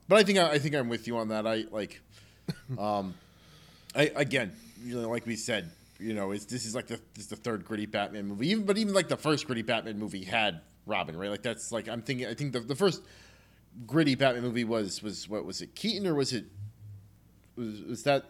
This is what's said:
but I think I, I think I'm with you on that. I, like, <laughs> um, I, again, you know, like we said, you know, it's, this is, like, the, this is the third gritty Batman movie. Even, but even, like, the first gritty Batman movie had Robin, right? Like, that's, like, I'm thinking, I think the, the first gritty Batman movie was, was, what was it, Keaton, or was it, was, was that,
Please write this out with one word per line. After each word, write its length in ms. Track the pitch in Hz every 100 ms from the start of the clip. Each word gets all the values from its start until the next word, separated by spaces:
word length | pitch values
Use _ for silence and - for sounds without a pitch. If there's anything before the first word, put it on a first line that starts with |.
| -
but 100 | 202
I 60 |
think 140 | 196 196
I, 140 | 165
I 60 | 147
think 160 | 147
I'm 140 | 143 120
with 180 | 117 117
you 100 | 120
on 100 | 110
that. 180 | 107 107
I, 180 | 113 110
like, 300 | 107 98 - - - - -
<laughs> 400 | - - - 120
um, 360 | 104 104 95 87 - - - - - - -
I, 160 | - 147 135
again, 360 | 143 135 104 - 113 -
you 180 | 120 120
know, 80 | 113
like 180 | 117 113
we 100 | 110
said, 340 | - 107 82 - - -
you 160 | 104
know, 180 | 107 98
it's, 140 | 101 -
this 200 | 123 110
is, 80 |
like, 140 | 120 -
the, 120 | 113 -
this 100 | -
is 40 | 101
the 80 | 107
third 280 | 120 107
gritty 220 | 90 107 104
Batman 400 | 107 101 104 101
movie. 220 | 101 139
Even, 160 | 220
but 140 | 196 202
even, 160 | 214
like, 140 | 196 170
the 80 | 127
first 300 | 156 147 -
gritty 160 | 117
Batman 360 | 110 113 110 104
movie 260 | 107 95
had 360 | 92 113 104 82 - - -
Robin, 300 | 101 80 80
right? 140 | 101
Like, 120 | 104
that's, 280 | 123 107 -
like, 180 | 113 110
I'm 140 | 117
thinking, 240 | 110 127 120
I 80 |
think 180 | 113 143
the, 80 | 123
the 140 | 117
first 280 | 139 196 - - - - - - - - - -
gritty 300 | 143 151 127
Batman 260 | 135 120
movie 220 | 123 117
was, 380 | 113 117 98 -
was, 260 | 104 92 -
what 160 | 104
was 180 | 85 92
it, 120 | 92
Keaton, 320 | - 214 214 190
or 80 |
was 180 | 147 131
it, 140 | 123 - - 104 - - 101 - - - - - -
was, 260 | 113 107
was 200 | 82 113
that, 200 | 147 139 -